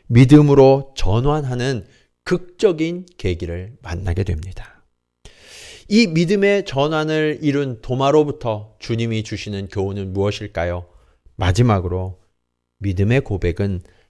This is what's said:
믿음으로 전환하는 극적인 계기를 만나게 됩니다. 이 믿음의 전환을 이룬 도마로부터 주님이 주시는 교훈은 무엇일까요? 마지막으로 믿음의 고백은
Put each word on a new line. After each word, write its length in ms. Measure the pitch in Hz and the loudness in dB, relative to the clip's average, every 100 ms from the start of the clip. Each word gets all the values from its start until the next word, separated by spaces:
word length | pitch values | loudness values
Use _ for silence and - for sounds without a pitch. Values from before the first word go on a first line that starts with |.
| - | 2
믿음으로 880 | 117 131 147 147 139 135 135 139 - | 6 8 8 8 8 6 6 0 -2
전환하는 920 | 95 107 139 151 135 123 127 120 - _ _ _ | 2 2 0 -2 -4 -4 -4 -6 -10 _ _ _
극적인 800 | - 180 - - 214 156 160 175 180 - | -4 -4 -6 0 0 0 -4 -6 -12 -8
계기를 600 | 95 85 82 87 95 127 | -6 -4 -6 -10 -12 -16
만나게 420 | 90 87 92 87 | -10 -8 -4 -4
됩니다. 600 | 95 76 92 - - _ _ _ _ _ - _ - - - - - | -4 -6 -8 -14 -16 _ _ _ _ _ -20 _ -20 -20 -20 -16 0
이 180 | 208 220 | 2 2
믿음의 600 | 160 170 208 202 202 - | 2 0 2 2 0 -2
전환을 720 | 139 147 156 156 156 156 147 | -2 -2 -2 -2 -2 -2 -2
이룬 400 | 151 143 139 117 | -2 -2 -4 -8
도마로부터 960 | - 127 139 151 147 - 120 107 107 _ | -6 -2 2 2 2 -2 -6 -6 -8 _
주님이 440 | - 113 117 110 | -6 -4 -2 -4
주시는 460 | 104 104 104 98 98 | -6 -10 -8 -8 -8
교훈은 440 | 101 98 101 95 | -6 -4 -6 -6
무엇일까요? 760 | 95 101 104 104 82 87 87 90 _ _ _ - - | -2 -2 -4 -8 -6 -4 -6 -10 _ _ _ -16 -4
마지막으로 840 | 90 92 120 98 87 90 92 90 _ _ _ _ _ - | 0 2 2 2 -2 -6 -8 -12 _ _ _ _ _ -10
믿음의 440 | 98 92 98 131 | -4 0 0 0
고백은 580 | - 98 87 85 101 90 - _ | -2 -4 -4 -2 -4 -6 -10 _